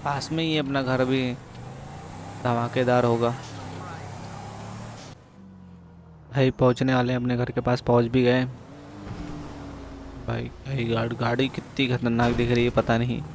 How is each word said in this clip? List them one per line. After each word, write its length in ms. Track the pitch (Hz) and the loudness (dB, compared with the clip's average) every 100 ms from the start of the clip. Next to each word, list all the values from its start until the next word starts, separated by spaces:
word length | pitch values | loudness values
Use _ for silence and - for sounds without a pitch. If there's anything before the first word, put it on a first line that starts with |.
पास 280 | 143 139 - | -2 -2 -2
में 120 | 160 | 0
ही 100 | 160 | 2
है 60 | 156 | 2
अपना 220 | 139 139 | 2 0
घर, 220 | 131 127 | 2 2
भी 300 | 127 131 127 123 - - - - - - - - - - | 4 2 0 -4 -10 -14 -14 -14 -14 -14 -14 -12 -12 -4
धमाकेदार 600 | 123 120 117 127 123 123 | 0 2 2 2 4 6
होगा। 260 | 120 117 117 127 - - - - - - - - - - - - - - - - - - - - - - - - - - - - - | 6 4 2 0 -10 -12 -12 -10 -12 -12 -12 -12 -12 -12 -12 -12 -12 -12 -12 -14 -16 -18 -20 -20 -20 -20 -20 -20 -20 -20 -20 -20 -4
भाई, 180 | 127 131 | 2 2
पहुंचने 440 | - 127 123 131 | 6 4 4 4
वाले 180 | 127 123 | 4 2
हैं 80 | 127 | 0
अपने 160 | 123 120 | 0 0
घर 140 | 123 | 0
के 100 | - | 0
पास, 200 | 123 123 | 2 0
पहुंच 240 | - 120 | 4 4
भी 180 | 117 127 | 6 4
गए। 220 | 123 127 127 123 - - - - - - - 78 - - - - - - - - - | 4 4 0 -6 -16 -18 -18 -14 -12 -10 -8 -10 -12 -12 -12 -12 -14 -14 -14 -10 -4
भाई, 180 | 117 | -4
भाई, 400 | 120 - 135 135 | -6 -10 -6 -2
गाड़-, 360 | 117 113 117 117 | 0 0 0 0
गाड़ी 280 | 117 120 135 | 0 2 0
कितनी 400 | - - - 131 | -2 -6 0 2
खतरनाक 440 | 123 120 117 120 | 2 2 4 4
दिख 180 | 120 120 | 4 4
रही 140 | 120 | 4
है, 60 | 120 | 4
पता 280 | 113 110 113 | 2 2 2
नहीं। 240 | 120 113 147 | 2 -2 -6